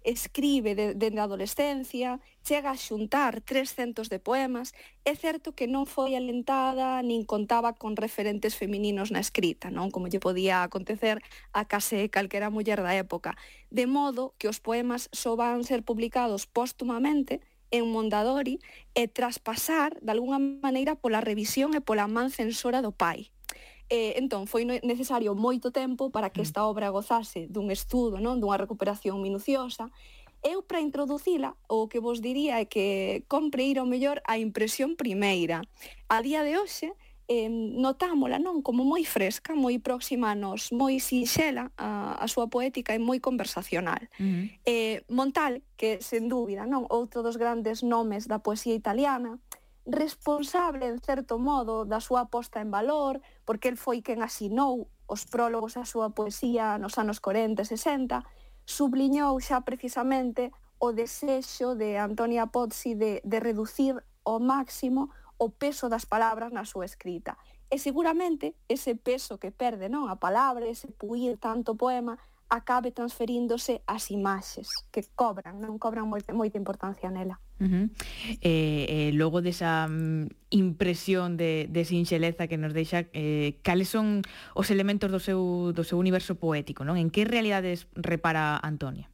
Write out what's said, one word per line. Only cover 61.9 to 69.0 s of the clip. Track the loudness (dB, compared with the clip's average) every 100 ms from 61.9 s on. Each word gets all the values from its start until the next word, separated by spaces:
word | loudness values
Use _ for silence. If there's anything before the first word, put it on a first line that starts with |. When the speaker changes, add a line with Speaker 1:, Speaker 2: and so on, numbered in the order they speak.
| 0
Speaker 1:
Antonia | -2 0 0 2 0
Pozzi | 0 -2 -4 -4 0
de, | 0 0
de | -2 -2
reducir | 0 0 -2 2 2 2 -8 _
ao | -2 0
máximo | 2 2 0 -4 0 0 -2 -6 -20 -2
o | -2
peso | 0 -2 -2 -2
das | -2
palabras | 0 2 2 2 -4
na | -6 -8
súa | -6
escrita. | -8 -8 -8 -6 -6 -10 -14 -20 -4
E | -2
seguramente | 0 2 2 2 2 0 -2 -8 _
ese | -2 0
peso | -2